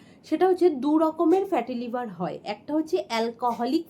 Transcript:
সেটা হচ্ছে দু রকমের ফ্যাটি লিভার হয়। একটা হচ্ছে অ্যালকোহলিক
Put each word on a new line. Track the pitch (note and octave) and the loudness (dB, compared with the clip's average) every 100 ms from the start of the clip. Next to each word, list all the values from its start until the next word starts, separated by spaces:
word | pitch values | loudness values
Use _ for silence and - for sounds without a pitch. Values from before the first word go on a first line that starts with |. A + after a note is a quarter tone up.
| - - | -20 -18
সেটা | - D#4 F#4 | -4 2 2
হচ্ছে | F4+ F4+ | 4 2
দু | C4+ C#4+ D#4+ | 2 2 2
রকমের | D#4+ D#4 E4 F#4+ G4 | 2 2 2 2 2
ফ্যাটি | D4 A3+ | -2 -2
লিভার | A#3+ A#3+ B3 A#3+ | -6 -6 -6 -6
হয়। | F3 E3 D3 | -6 -6 -6
একটা | - G#3+ - | -10 -10 -4
হচ্ছে | D#4 D#4 F#4 - | -2 0 -2 -2
অ্যালকোহলিক | A3+ A#3 A3+ B3 G#3 B3 D#4+ | -2 -2 -2 -2 -2 -2 -2